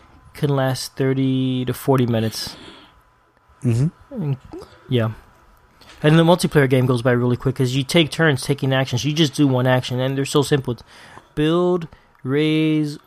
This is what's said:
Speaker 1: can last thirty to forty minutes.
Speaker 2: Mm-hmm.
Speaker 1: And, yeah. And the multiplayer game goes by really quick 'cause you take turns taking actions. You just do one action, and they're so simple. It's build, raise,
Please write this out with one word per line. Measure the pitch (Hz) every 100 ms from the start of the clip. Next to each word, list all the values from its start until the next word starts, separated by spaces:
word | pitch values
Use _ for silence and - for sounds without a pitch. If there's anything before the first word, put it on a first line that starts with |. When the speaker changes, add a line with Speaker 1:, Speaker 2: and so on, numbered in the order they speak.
| - - -
Speaker 1:
can | - - 139
last | 131 127 - -
thirty | 135 135 135 131 131 127 127
to |
forty | 127 - 131 120
minutes. | 113 110 - - - - - - _ _ _ _ _ _ _
Speaker 2:
Mm-hmm. | 131 117 156 - -
Speaker 1:
And, | 262 147 131 - 349 - - -
yeah. | 123 110 110 - _ _ _ _ _ - -
And | 151 165
the |
multiplayer | 165 175 165 156 135
game | 131 127
goes | 123
by | 131
really | 120 123 123
quick | 135 127
'cause | 127
you | 135
take | 135 170 151
turns | - 160 131
taking | - 139 135
actions. | 135 131 120
You | 135
just | 156 156
do | 143 143
one | 127 127
action, | 127 - 123
and | 131 135
they're |
so | 131 151
simple. | 135 143 127
It's | 117 - - - - -
build, | - 156 170 180 180 165 - _ _
raise, | 131 143 156 156 156 156 147 147